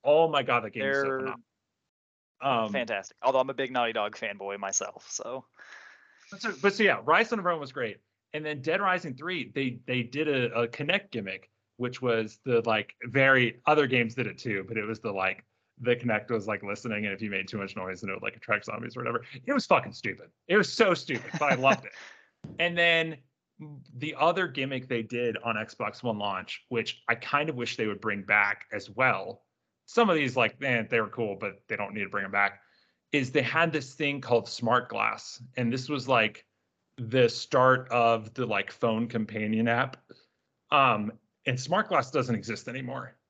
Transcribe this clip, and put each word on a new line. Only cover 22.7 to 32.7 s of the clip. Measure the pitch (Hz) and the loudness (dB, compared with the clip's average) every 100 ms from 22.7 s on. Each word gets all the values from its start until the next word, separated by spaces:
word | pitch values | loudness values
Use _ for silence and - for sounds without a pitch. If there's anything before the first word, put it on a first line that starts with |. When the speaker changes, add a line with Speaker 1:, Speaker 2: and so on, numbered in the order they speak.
| 175 | 2
Speaker 1:
then | 170 165 165 147 _ _ _ _ 156 143 - | 4 4 0 -6 _ _ _ _ -16 -16 -16
the | 123 156 - | -8 -8 2
other | 156 175 175 | 2 2 -2
gimmick | 131 135 131 127 | -4 -4 -4 -2
they | 120 | -4
did | 107 120 120 104 | -2 -2 -2 -2
on | 117 | -4
Xbox | 107 110 - 107 - | -4 -6 -6 -8 -4
One | 123 107 | -4 -2
launch, | 101 95 87 - _ | -2 -4 -6 -14 _
which | 117 113 - - | -4 -4 -6 -4
I | |
kind | 117 - 143 151 | -4 0 -2 0
of | |
wish | 127 117 - | -4 -6 -2
they | 110 | -2
would | 101 | -2
bring | 110 101 | -4 -6
back | 95 104 101 101 - | 2 4 4 0 -8
as | 104 107 | -10 -8
well. | 107 127 95 95 113 _ _ _ _ | 0 2 2 -4 -12 _ _ _ _
Some | - - 220 | -2 2 4
of | 160 | 4
these, | 135 | 2
like, | 127 110 - | 2 0 0
man, | 139 120 104 | 0 0 2
they | 117 | 0
were | 107 | 0
cool, | - 110 95 | -4 -4 -4
but | 104 90 _ | -8 -10 _
they | 104 | -6
don't | 98 | -6
need | 104 | -6
to | 98 | -4
bring | 101 | -4
'em | 98 | -2
back, | 101 98 - _ | 2 2 -2 _